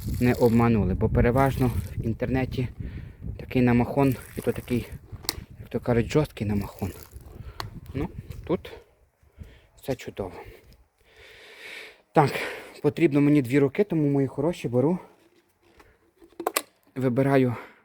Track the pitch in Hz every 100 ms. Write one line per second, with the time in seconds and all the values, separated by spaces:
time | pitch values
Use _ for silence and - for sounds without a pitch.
0 | - - 123 - 120 117 117 110 92 90
1 | 110 123 120 127 135 127 123 92 - -
2 | 113 110 120 131 127 - 120 - - -
3 | - - - - - 127 123 120 120 143
4 | 139 117 - - 123 117 - 120 - -
5 | - - - - - - - 117 - 120
6 | 110 151 147 - 104 104 92 - 90 -
7 | - - - - - - - - - 131
8 | - - - - - 180 - - - _
9 | _ _ _ _ - - _ _ - 127
10 | - - 95 - - - - - _ _
11 | _ _ - - - - - - - -
12 | _ 160 139 - - - - - 147 151
13 | 165 143 143 147 117 139 135 - 202 165
14 | 143 139 135 - 151 175 139 120 143 180
15 | - _ _ _ _ _ _ _ _ _
16 | _ _ - - - - - _ _ 131
17 | 127 120 135 139 123 113 - _